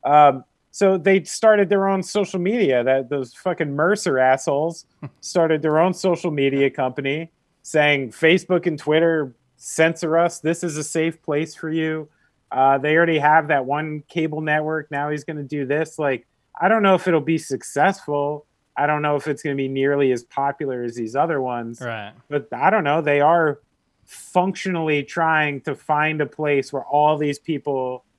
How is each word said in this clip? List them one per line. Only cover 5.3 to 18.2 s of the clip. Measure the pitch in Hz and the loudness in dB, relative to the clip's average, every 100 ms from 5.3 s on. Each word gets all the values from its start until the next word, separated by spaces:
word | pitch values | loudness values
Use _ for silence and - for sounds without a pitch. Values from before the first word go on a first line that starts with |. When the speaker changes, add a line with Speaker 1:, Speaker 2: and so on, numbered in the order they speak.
| 185 165 156 | 0 2 2
Speaker 1:
their | 156 151 | 2 2
own | 180 | 2
social | 185 196 170 180 | 2 -2 -2 -2
media | 147 139 139 139 | 0 0 2 0
company | 135 127 127 139 147 165 _ _ _ | 0 -4 -4 -6 -6 -8 _ _ _
saying, | - 156 147 143 131 | -4 0 2 2 -2
"Facebook | - 160 180 - 180 175 | 0 2 2 2 -2 0
and | 151 | -4
Twitter | - 156 165 160 139 - _ _ | 0 2 2 0 -4 -10 _ _
censor | - - 160 160 165 165 | -14 0 0 2 -2 0
us. | 170 - | 0 -2
This | 156 170 | -4 -2
is | 175 151 | -4 -6
a | |
safe | 147 160 160 160 | -6 -2 -2 -4
place | - 151 160 | -4 -4 -4
for | - 160 | -8 -6
you." | 160 160 156 151 _ _ _ _ | -4 -4 -4 -8 _ _ _ _
Uh, | 127 135 139 | 2 4 4
they | 143 156 | 2 2
already | 170 160 | 4 4
have | 147 156 151 | 4 4 4
that | 143 | -2
one | 127 143 156 151 - | 0 -4 -4 -8 -8
cable | 170 160 151 | -4 -4 -4
network. | 156 151 151 156 151 | -2 -2 0 -6 -6
Now | 143 147 | -6 -4
he's | 151 | -6
gonna | 143 151 | -8 -10
do | 139 147 | -8 -6
this. | 135 147 156 - | -2 -2 -2 -2
Like, | 147 127 _ _ _ - | -2 -2 _ _ _ -2
I | 175 | 0
don't | 220 | 4
know | 202 | 4
if | 185 - | 4 2
it'll | 165 | 0
be | 143 160 | 0 -4
successful. | - 131 - - 170 190 - 143 | -4 -10 -6 0 0 0 -6 -4